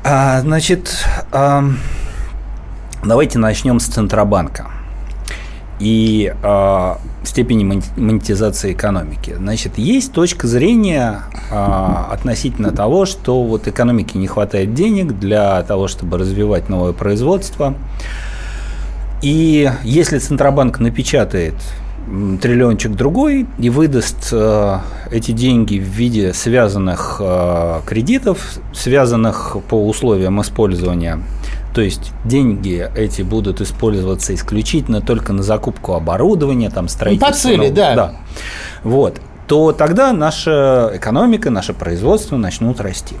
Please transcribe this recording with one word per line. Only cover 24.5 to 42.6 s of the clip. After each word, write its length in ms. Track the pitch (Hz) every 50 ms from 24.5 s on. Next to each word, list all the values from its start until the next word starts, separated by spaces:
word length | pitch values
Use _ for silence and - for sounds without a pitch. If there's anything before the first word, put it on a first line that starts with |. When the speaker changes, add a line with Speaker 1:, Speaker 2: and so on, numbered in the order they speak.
| 107 107 104 101 98 92 92 - - - - -
Speaker 1:
эти 200 | - 117 110 123
деньги 460 | 117 113 123 131 127 117 113 101 104 98
в 40 | 95 95
виде 460 | 95 110 120 123 120 110 101 92 90
связанных, 840 | - - 117 117 127 120 104 98 101 95 95 90 85 - - - -
э, 600 | 104 92 90 90 87 87 87 85 85 85 82 80 78
кредитов, 720 | - - 110 113 156 240 262 254 233 185 - - - - - - - -
связанных 840 | - - 123 123 139 135 120 120 113 113 113 101 - - - - 101 - -
по 80 | -
условиям 640 | 113 104 104 107 - - 123 107 95 92 92 98 104
использования, 800 | 104 - - - 113 101 92 87 85 90 87 87 85 82 80 78 - - - - - - - - - - -
то 80 | 120
есть 300 | 110 95 90 - - - - - -
деньги 640 | 117 123 139 139 123 104 95 95 98 90 87 90 - -
эти 260 | - 110 104 - -
будут 380 | 95 90 110 110 104 98 92 -
использоваться 760 | 104 - - - - 113 107 98 92 92 95 92 - - 98
исключительно 680 | 90 - - 104 107 110 - - 160 131 - 117 104
только 320 | 98 - 120 117 - - 101
на 100 | 98 98
закупку 500 | 101 107 107 - - 117 - - - 92
оборудования, 760 | 82 80 82 85 95 127 185 220 180 147 139 135 123 117 101
там, 180 | - - 90 85
строительство 440 | - - 113 - 202 - 269 285
Speaker 2:
По 60 | 285 -
цели, 200 | - 254 233 -
Speaker 1:
нового, 180 | 214 208 -
Speaker 2:
да. 200 | 202 202 156 123
Speaker 1:
да. 160 | 113 101 - - - - - - - - - - - - - - - -
Вот. 360 | 113 117 135 139 95 - - - - - - - -
То 240 | 147 151 156 160 151
тогда 400 | 156 151 151 170 208 269 269 247
наша 760 | 175 151 156 156 - - 170 156 147 139 135 131 127 120 110 101
экономика, 560 | 90 - 107 113 139 147 247 226 208 - 147
наше 240 | 120 98 90 - 87
производство 640 | - - 85 85 85 101 131 190 214 - - 156 127
начнут 420 | 110 92 - -